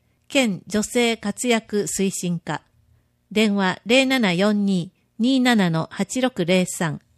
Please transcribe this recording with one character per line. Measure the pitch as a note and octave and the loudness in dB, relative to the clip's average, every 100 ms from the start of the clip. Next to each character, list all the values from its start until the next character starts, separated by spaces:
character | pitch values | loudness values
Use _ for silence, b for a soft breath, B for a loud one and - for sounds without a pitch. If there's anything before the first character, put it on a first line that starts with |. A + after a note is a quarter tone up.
| _ _ _ | _ _ _
県 | C#4 A#3+ F3 - | 0 0 -2 -4
女 | G#3 | -4
性 | G#3 A#3+ A#3 A3+ | -2 0 0 0
活 | G#3 - B3 | -6 -4 0
躍 | A3+ A3+ G#3 | 0 0 -4
推 | E3 - F#3+ | -2 -2 -2
進 | - F3 E3+ | -2 -4 -4
課。 | - D3 - _ _ _ _ _ _ | -6 -8 -10 _ _ _ _ _ _
電 | G3 A3 | 0 0
話 | G3+ F#3 - | 2 0 -2
零 | G3+ B3+ C4 | 0 2 2
七 | C4 G#3 | 2 2
四 | E3+ G#3 G#3 | 2 2 2
二 | G3+ F#3 - - _ - | 0 0 -4 -12 _ -4
二 | A#3+ C4+ | 0 2
七 | B3 A3+ F3+ | 4 4 2
の | D#3+ - | 0 -4
八 | - G3 B3+ | -6 -6 -2
六 | B3+ - | -2 -2
零 | E3 F#3 F3+ | 0 2 0
三。 | - E3 D3 - | -2 -4 -4 -12